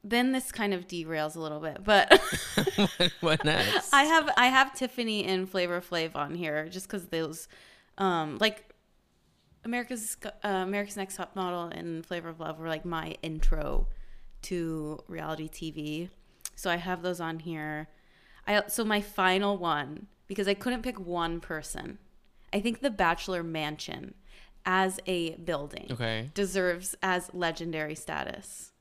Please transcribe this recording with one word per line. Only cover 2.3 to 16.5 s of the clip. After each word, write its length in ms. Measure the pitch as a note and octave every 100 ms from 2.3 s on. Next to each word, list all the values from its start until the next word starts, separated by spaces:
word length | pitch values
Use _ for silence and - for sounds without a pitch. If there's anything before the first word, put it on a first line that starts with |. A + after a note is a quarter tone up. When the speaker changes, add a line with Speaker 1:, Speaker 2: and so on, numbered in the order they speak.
| - - -
Speaker 2:
<laughs> 200 | - - G3 -
What, 140 | F3+ -
what 240 | E3 D#3
next? 480 | D#3 E3 - F#4 -
Speaker 1:
I 80 | C#4
have, 260 | D4+ E4 D4+ A#3
I 120 | A#3+
have 260 | C4 C4+
Tiffany 500 | - B3+ - A3+ G#3+
and 240 | F#3 F#3 F#3
Flavor 320 | F#3+ F3 F3
Flav 340 | F3 E3+ D#3+
on 200 | E3 D3
here 340 | E3+ E3 D3+ D#3
just 200 | F3+ -
'cause 180 | G3+ F3
those, 420 | E3 D#3+ D#3+ - - - - _ -
um, 400 | F#3+ E3+ D#3 C#3
like, 360 | G#3+ G#3+ - - _ _ _ _ _ _ _ _
America's 460 | A3+ B3 A#3+ A#3+ G#3+
Sc-, 160 | - G#3
uh, 40 | -
America's 540 | G#3 F#3+ F#3 G3+ G3+ G3+
Next 200 | F#3+ -
Top 180 | F3
Model 300 | G3 F3+ F3
and 400 | E3+ E3 E3+ E3
Flavor 240 | E3 E3+ E3
of 100 | D#3+
Love 180 | D#3 D#3
were, 100 | E3
like, 160 | D#3
my 320 | F3 E3 D#3+ -
intro 680 | E3 D#3 - D#3+ D3 - - - - - - -
to 600 | - F3+ E3 D#3+ D3+ D#3 -
reality 400 | E3 D#3 D#3 D#3
T 220 | - D#3+
V. 400 | D#3 D3+ D3+ F3+ - _ _ -